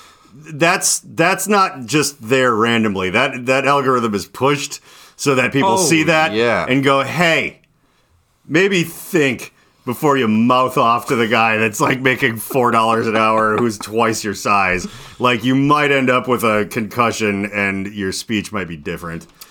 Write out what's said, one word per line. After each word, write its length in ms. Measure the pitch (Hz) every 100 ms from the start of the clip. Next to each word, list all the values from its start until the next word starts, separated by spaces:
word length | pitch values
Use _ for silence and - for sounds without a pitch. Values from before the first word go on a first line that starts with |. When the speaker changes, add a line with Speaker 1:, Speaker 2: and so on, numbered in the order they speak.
| - - _
Speaker 1:
"That's, 680 | 143 156 147 165 190 - -
that's 480 | - 113 170 196 202
not 360 | 208 185 131 113
just 360 | 151 135 - 110
there 260 | 135 127 107
randomly. 540 | 117 113 110 95 92
That, 360 | 107 135 127 123
that 180 | 135 135
algorithm 480 | 143 131 127 113 101
is 100 | -
pushed 540 | - 135 143 - - - - - -
so 180 | 147 127
that 160 | 120
people 200 | 139 190
Speaker 2:
Oh, 60 | 190
Speaker 1:
see 260 | 156 160
that 280 | 156 156 156
Speaker 2:
yeah. 320 | 107 120 98 80
Speaker 1:
and 140 | 135
go, 220 | 135 139
'Hey, 580 | 127 139 170 147 85 - _ _ _ _ _ _ _ _ -
maybe 360 | 156 202 185
think 680 | - - - 180 135 107 - _ _ _
before 320 | 127 117 151 135
you 120 | 110
mouth 480 | 110 120 127 127 147
off 300 | 117 120 -
to 100 | 120
the 100 | 113
guy 300 | 117 113 110
that's, 240 | 110 104
like, 180 | 135 131
making 380 | 131 120 127 113
four 340 | - 135 120
dollars 340 | 113 113 113 113
an 120 | 110
hour 400 | 110 110 107 107
who's 200 | 117 104
twice 460 | 101 110 113 110
your 100 | 107
size.'" 540 | 98 113 101 92 90 92 - - -
Like, 240 | 123 117
you 100 | 123
might 380 | 135 139 147 143
end 180 | 139 127
up 200 | 127 127
with 160 | 117 113
a 200 | 107 104
concussion 760 | 123 98 120 113 107 107 98 101
and 400 | 101 98 95 98
your 200 | 107 95
speech 400 | - - 107 -
might 160 | 104 87
be 80 | 80
different, 500 | 87 82 85 82 - _ -